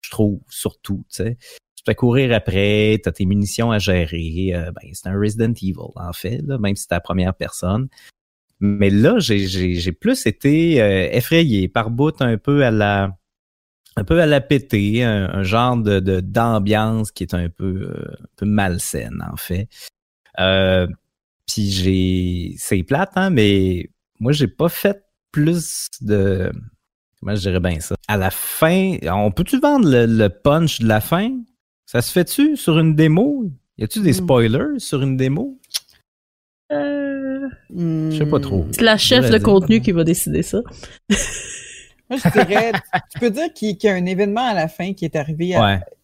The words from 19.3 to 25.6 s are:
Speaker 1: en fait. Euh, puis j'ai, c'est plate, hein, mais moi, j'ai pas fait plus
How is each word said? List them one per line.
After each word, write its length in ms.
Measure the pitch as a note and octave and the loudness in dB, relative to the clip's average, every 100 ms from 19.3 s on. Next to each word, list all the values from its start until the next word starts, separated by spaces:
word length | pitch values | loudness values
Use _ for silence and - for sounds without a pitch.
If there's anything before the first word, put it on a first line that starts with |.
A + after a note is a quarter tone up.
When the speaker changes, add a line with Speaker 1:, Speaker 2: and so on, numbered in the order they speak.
Speaker 1:
en 60 | - | -12
fait. 300 | - F2 A2 - - _ _ _ _ - | -6 -6 -6 -12 -20 _ _ _ _ -2
Euh, 460 | F#2 F#2+ F#2+ F#2 F2+ - _ _ _ _ - | 2 2 4 2 0 -6 _ _ _ _ -8
puis 240 | - G2+ | -4 -2
j'ai, 840 | F#2+ F#2 F#2+ F#2+ F#2 F2+ F2+ F2 F#2 | 0 0 2 0 0 -2 -4 -6 -10
c'est 240 | - G2 | -2 -2
plate, 300 | F2 C#3 G3 F#3 | 0 -2 0 -2
hein, 160 | F#3+ | 0
mais 580 | D3 G#2 G2 F#2+ F2+ - _ _ _ | 4 4 4 2 -2 -6 _ _ _
moi, 140 | A#2 | -2
j'ai 140 | D3 B2+ | 0 0
pas 220 | - E3+ | 0 -2
fait 340 | - G3+ G3+ _ _ _ | 0 -2 -2 _ _ _
plus 560 | - D3+ F3 | 0 0 0